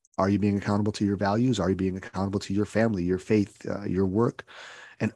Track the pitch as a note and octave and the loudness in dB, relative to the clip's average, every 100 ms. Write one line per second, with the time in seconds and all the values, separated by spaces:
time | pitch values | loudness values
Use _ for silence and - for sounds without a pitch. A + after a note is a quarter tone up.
0 | _ - G2 G2+ G#2 G2+ G2+ G#2 G#2 - | _ 0 2 4 2 0 0 0 0 0
1 | G2+ G2 G2 A2 B2+ G#2 F2 F#2 F#2+ F#2 | 0 0 0 2 2 2 0 0 0 -4
2 | - F#2 G2 G2 - G2+ G#2 G#2+ A2+ G2 | -8 -4 -2 -2 -2 -2 0 2 2 0
3 | F2 F#2 - G#2+ G2 - - G2 G#2 F2+ | 0 -2 2 2 2 -4 -8 -6 -2 0
4 | F#2+ G2+ A#2+ - - - - - - - | 0 2 0 -2 -14 -18 -18 -20 -16 -6
5 | A2 | -6